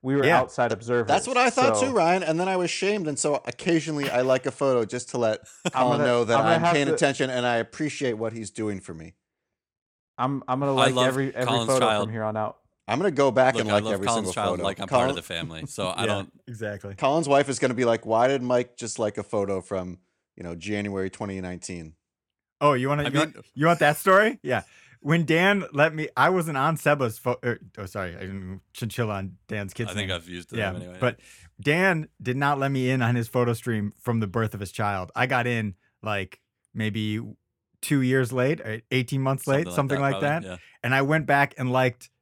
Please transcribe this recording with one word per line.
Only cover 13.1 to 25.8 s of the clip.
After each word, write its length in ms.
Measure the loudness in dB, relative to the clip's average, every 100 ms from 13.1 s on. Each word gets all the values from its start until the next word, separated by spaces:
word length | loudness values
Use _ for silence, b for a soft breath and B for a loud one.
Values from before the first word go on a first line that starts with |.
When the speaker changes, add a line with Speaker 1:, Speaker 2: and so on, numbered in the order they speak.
Speaker 3:
go 200 | 2 2
back 240 | 4 4 2
Speaker 4:
Look, 60 |
Speaker 3:
and 100 | 2
Speaker 4:
I 40 | 2
Speaker 3:
like 80 | 2
Speaker 4:
love 80 |
Speaker 3:
every 140 | -2 0
Speaker 4:
Colin's 200 | 0 -2
Speaker 3:
single 60 |
Speaker 4:
child 200 | -2 -2 0
Speaker 3:
photo. 60 |
Speaker 4:
like 160 | -4 -4
I'm 80 | 0
Speaker 3:
Colin 120 | 2
Speaker 4:
part 80 | 2
of 60 | -2
the 60 |
family, 420 | -6 -8 -8 -10 -12
so 220 | -6 -6
I 140 | -2
Speaker 2:
Yeah, 40 | -2
Speaker 4:
don't 260 | -4 -6 _ -18
Speaker 2:
exactly. 460 | -10 -10 -10 -12 -2
Speaker 3:
Colin's 320 | 0 2 4
wife 220 | 2 2
is 100 | 0
gonna 140 | 0
be 100 | 2 2
like, 200 | 0 0
"Why 220 | 2 2
did 140 | 2
Mike 340 | 0 0 0 -8
just 220 | -10 -4
like 180 | -4 -4
a 60 |
photo 380 | -4 -4 -2 -4
from, 360 | -4 -6 -6 -12 _ _ _ -16
you 80 |
know, 120 | -12 -10
January 540 | -6 -4 -4 -4 -6
twenty 320 | -6 -8 -8
nineteen?" 540 | -8 -12 -12 -12 -14 -20 _ _ _ _ _ _
Speaker 2:
Oh, 120 | 2
you 140 | 2 0
wanna, 160 | 0
Speaker 4:
I 40 | 0
Speaker 2:
you 80 | 0
want, 160 | -2 -4
Speaker 4:
mean 80 | -16 0
Speaker 2:
you 100 | 2
want 140 | 6
that 180 | 4 4
story? 420 | 6 6 6 0
Yeah, 200 | -2 -2 -4 b b b
when 240 | 0 2 4
Dan 400 | 4 4 2 0
let 200 | 2